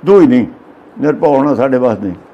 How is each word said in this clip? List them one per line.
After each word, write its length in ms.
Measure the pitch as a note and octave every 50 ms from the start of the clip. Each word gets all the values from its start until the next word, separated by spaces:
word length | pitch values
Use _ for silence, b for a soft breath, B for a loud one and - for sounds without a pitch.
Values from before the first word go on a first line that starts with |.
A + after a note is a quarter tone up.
| -
ਦੋ 160 | D#3 G3+ G3+
ਹੀ 60 | F3
ਨਹੀਂ। 200 | C3 B2 B2 A2 G2+ - - - - - - - - - -
ਨਿਰਭਉ 380 | C3+ D3 D3 - - D#3 C#3+
ਹੋਣਾ 180 | C3+ C3+ D3 C#3
ਸਾਡੇ 240 | A2 B2 C#3 C3 B2+
ਵਾਸਤੇ 280 | B2 B2 A2 F#2+ G#2
ਨਹੀਂ 100 | G2 F2 E2+ - -